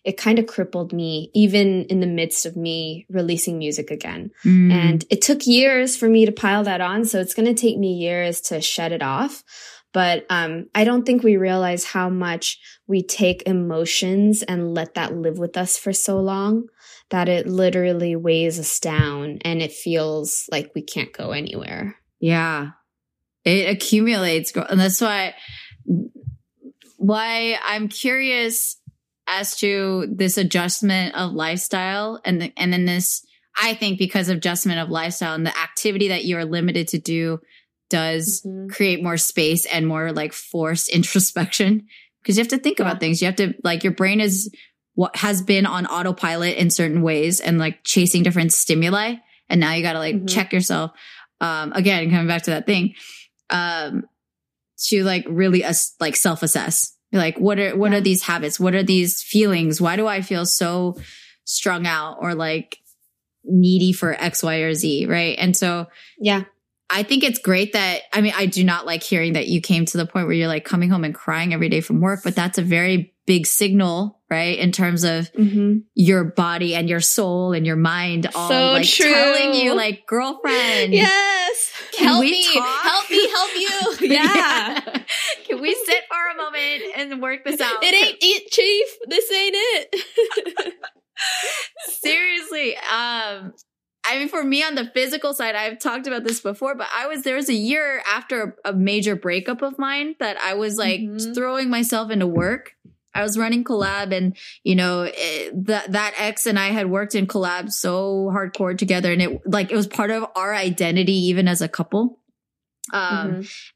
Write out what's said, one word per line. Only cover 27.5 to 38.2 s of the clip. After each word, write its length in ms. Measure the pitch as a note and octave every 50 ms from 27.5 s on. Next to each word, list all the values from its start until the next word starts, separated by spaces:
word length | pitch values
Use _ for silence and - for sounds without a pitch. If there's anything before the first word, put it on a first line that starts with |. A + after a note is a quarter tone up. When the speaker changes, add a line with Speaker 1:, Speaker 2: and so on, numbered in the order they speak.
| A3+ - -
Speaker 2:
I'm 240 | - G#3 G#3+ G#3+
curious 880 | G#3 - - - B3 B3+ C4 C4+ C4 B3+ A#3+ A#3 A3+ A3+ - - - - _ _ - _ _ _ _ _ _ -
as 280 | - F#3 F#3+ G3+ - -
to 500 | - G#3 G3+ G3 G3 G3 F#3+ F#3+ F#3 E3 - -
this 240 | F#3 F#3+ F#3 F#3
adjustment 760 | G3+ F#3+ F3+ - F3 F3 F3+ - - G#3+ G3 F#3+ F#3+ F3+ E3 -
of 160 | E3+ F#3 - -
lifestyle. 840 | D#3+ D#3+ D#3+ E3+ F3+ - - G3+ F#3 F#3 F#3+ G3 G3+ G#3 A3 A3+ - -
And, 140 | F#3+ F#3 E3
th-, 120 | E3+ - -
and 140 | - F3+ F3+
then 140 | F3+ F3+ F3+
this, 400 | F3+ F3 F3+ F3+ - - - - _ _ _ _ _ - G3+
I 140 | G#3+ A3+ A3
think 240 | A3 G#3+ G3+ F#3+
because 320 | F#3 F#3+ F#3 - G3 F3 F3+
of 80 | F#3
adjustment 420 | D#3+ - F3 F3 F3 - F#3+ E3+ E3
of 100 | E3 E3+
lifestyle 440 | D#3+ D#3+ D#3+ F3 F3 - F3 E3 D#3+
and 100 | D#3+ E3
the 120 | D#3+ -
activity 520 | D#3+ D#3+ - - - - G#3+ G3 G3 G3+ F#3+
that 160 | F#3 F3 -
you're 200 | F3 F3 E3+ E3
limited 420 | D#3 E3+ F3 E3+ F3+ F3 F3 E3 -
to 100 | - D#3
do 400 | - F3 E3 E3 E3 E3 D#3+ D#3+ _ _ _ _ _ _ _ _ _ -
does 520 | F3+ E3 D#3+ D#3+ D#3+ E3